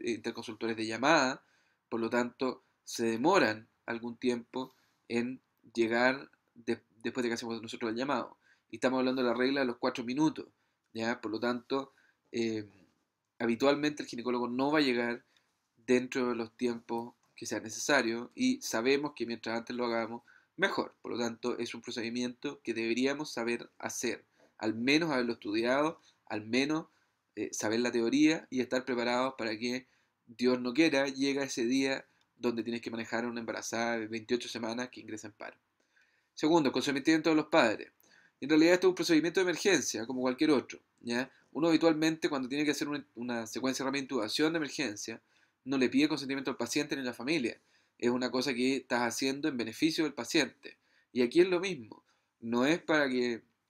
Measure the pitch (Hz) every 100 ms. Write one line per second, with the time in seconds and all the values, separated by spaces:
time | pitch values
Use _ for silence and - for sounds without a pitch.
0 | - 110 117 117 113 107 113 110 110 113
1 | 135 160 131 143 _ _ _ _ - 113
2 | 113 120 120 - 131 - _ _ - -
3 | 117 113 143 190 123 110 113 _ - 117
4 | 117 117 127 120 117 127 131 _ _ _
5 | - 120 120 131 _ _ - 117 113 117
6 | 127 135 151 _ _ - 117 113 _ 107
7 | 117 127 120 117 120 113 110 117 117 110
8 | 139 131 87 - _ _ - 113 131 131
9 | 127 131 123 117 127 139 127 117 127 131
10 | 117 131 156 - - _ _ _ _ 113
11 | 113 123 107 110 117 120 - 135 135 _
12 | _ _ _ - 113 110 104 98 _ _
13 | _ _ _ - 117 117 135 147 147 147
14 | 127 123 117 123 120 123 139 156 143 120
15 | 120 120 _ _ _ _ _ _ 113 123
16 | 127 135 123 117 113 - 123 117 - 117
17 | 120 - _ - 117 107 104 - - 143
18 | 113 117 123 - 127 123 - 113 120 139
19 | 147 - 117 113 - 117 117 123 120 117
20 | 110 117 _ - _ - 190 - - _
21 | 101 110 117 117 120 - 117 117 - 120
22 | 113 120 123 123 147 143 - 113 113 117
23 | 135 143 151 - 117 117 - - 110 -
24 | 120 104 _ _ _ - 110 110 120 151
25 | 165 135 120 117 98 107 117 135 151 165
26 | _ _ - 107 110 120 139 156 175 _
27 | _ _ _ - 107 - 110 113 123 117
28 | 113 135 151 165 - 127 120 127 127 120
29 | 117 123 131 - 113 110 120 127 - _
30 | _ _ _ 117 123 127 123 120 165 139
31 | 139 135 139 139 135 - 117 131 135 135
32 | - _ _ _ 120 117 113 117 117 113
33 | 113 113 120 117 110 104 - 113 117 117
34 | 110 113 110 120 - 117 113 117 123 -
35 | 110 107 107 104 - - _ _ _ _
36 | _ _ _ - 156 170 135 127 127 139
37 | 135 160 160 156 151 165 120 101 - _
38 | _ _ _ - 135 156 165 180 185 180
39 | 170 160 160 170 180 165 202 170 120 107
40 | 117 127 127 127 156 135 - - _ _
41 | 120 120 135 _ _ - 165 156 165 156
42 | 160 160 170 143 127 143 151 147 147 147
43 | - - 120 120 110 120 131 127 135 139
44 | 135 135 107 - 151 165 143 - 131 104
45 | - 113 _ _ _ _ 131 135 123 127
46 | 147 147 135 139 135 123 120 - 147 143
47 | 127 117 120 165 117 - _ _ _ -
48 | 120 123 123 127 127 120 127 135 - 123
49 | 120 - 135 139 151 131 113 113 160 160
50 | 151 - 117 165 127 - - - _ _
51 | _ 117 120 151 185 175 190 160 107 -
52 | _ _ _ _ 113 120 135 170 - 156
53 | 139 127 123 113 _ _